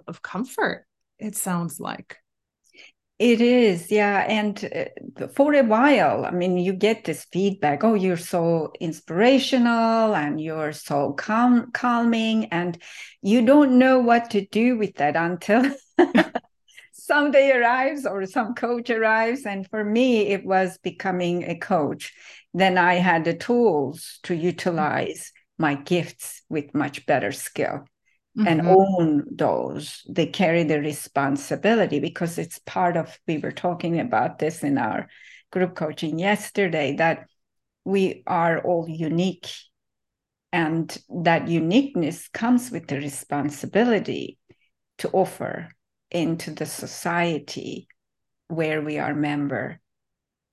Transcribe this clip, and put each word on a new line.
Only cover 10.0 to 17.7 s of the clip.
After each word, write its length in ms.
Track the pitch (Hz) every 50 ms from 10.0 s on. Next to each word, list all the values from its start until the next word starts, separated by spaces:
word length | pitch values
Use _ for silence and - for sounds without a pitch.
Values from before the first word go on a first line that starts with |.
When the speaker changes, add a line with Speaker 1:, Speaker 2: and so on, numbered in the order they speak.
| 220 220 208
Speaker 2:
and 240 | 160 147 147 147 156
you're 340 | 156 160 156 160 156 147
so 420 | 151 - - - 151 143 139 - -
calm, 560 | - - - 214 226 247 247 247 240 226 -
calming," 720 | - - - 247 240 233 233 233 226 226 220 220 220 220 214
and 300 | - 170 170 175 180 170 - - - - - - - - _
you 180 | - 196 220 254 220
don't 320 | 240 277 294 294 262 254 247
know 220 | 262 262 262 254
what 300 | 240 233 233 233 233 -
to 140 | - 202 196
do 320 | - - 208 233 247 254
with 200 | 220 214 185 -
that 200 | - 143 147 151
until 580 | 165 165 170 180 170 - - 208 240 247 277 277 - _ _ _
<laughs> 960 | - 349 277 - - - - - - - _ _ _ _ _ _ - - _
someday 600 | - - - - 311 294 294 294 262 277 277 277
arrives 520 | 262 247 240 233